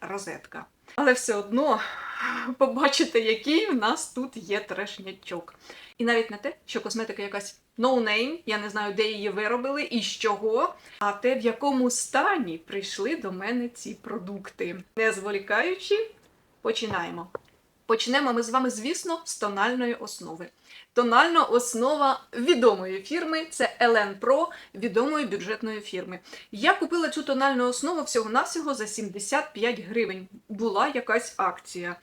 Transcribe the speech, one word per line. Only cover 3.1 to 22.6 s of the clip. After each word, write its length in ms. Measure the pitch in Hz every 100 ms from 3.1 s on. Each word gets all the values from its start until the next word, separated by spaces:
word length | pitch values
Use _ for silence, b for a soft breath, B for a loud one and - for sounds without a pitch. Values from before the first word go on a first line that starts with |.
| 233
який 480 | 220 220 - 311 427
в 80 | 269
нас 380 | 214 269 -
тут 240 | - 254 -
є 220 | 170 202
трешнячок. 920 | 202 185 202 - 190 190 - 175 170 - B B B -
І 80 | 233
навіть 260 | 233 226
не 60 | 208
те, 180 | 277 - -
що 160 | 233
косметика 400 | 214 226 220 208
якась 380 | 202 202 202 - _ -
no-name, 600 | 247 254 220 214 254 339 -
я 120 | 214
не 120 | 208
знаю, 240 | 208 208
де 180 | 196 214
її 180 | 214 202
виробили 540 | 190 214 247 254 285
і 180 | 294 240
з 40 | 185
чого, 680 | - 220 202 220 226 339 - B B
а 120 | 202
те, 240 | 202 247 262
в 60 |
якому 480 | 226 226 285 269 247
стані 680 | - - 262 359 381 190 160
прийшли 580 | - 202 196 - 208 311
до 160 | 196
мене 380 | 180 196 247 240
ці 240 | - -
продукти. 880 | - - 214 180 202 196 - 175 180 - -
Не 160 | 220
зволікаючи, 1000 | 214 196 202 196 214 320 370 - 415 453 - _ _ _ _
починаємо. 640 | 233 226 214 196 170 170 170 - - _ _ _ -
Почнемо 480 | 226 233 269 277
ми 100 | 233
з 60 | 226
вами, 200 | 247 254
звісно, 520 | 214 233 370 381 330
з 140 | - -
тональної 560 | 208 202 214 254 240
основи. 540 | 233 - - 170 165 180 _ B B B
Тональна 500 | - 240 233 330 339
основа 760 | 294 233 247 226 254 302 277 254 -
відомої 680 | - 254 302